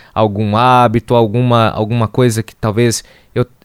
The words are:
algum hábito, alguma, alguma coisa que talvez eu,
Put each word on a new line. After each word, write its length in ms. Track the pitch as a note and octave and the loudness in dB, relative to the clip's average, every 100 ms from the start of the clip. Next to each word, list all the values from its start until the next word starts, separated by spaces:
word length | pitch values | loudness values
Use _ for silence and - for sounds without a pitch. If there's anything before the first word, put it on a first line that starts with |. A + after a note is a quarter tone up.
| - | -12
algum 420 | - A2 G2+ G#2+ G#2 | -2 -2 -2 -2 0
hábito, 600 | B2+ B2 A#2+ A2+ - A#2+ | 2 4 2 0 0 0
alguma, 540 | A2+ A2+ B2 A#2 A2 | 0 0 0 2 0
alguma 380 | - G#2+ A#2+ A2 | -2 -4 -2 -2
coisa 360 | - B2+ A2 | 0 0 0
que 120 | G#2+ - | -8 -6
talvez 480 | A2+ G#2 A#2+ A2 - _ _ | -4 0 0 -2 -10 _ _
eu, 120 | - B2 _ | -6 -6 _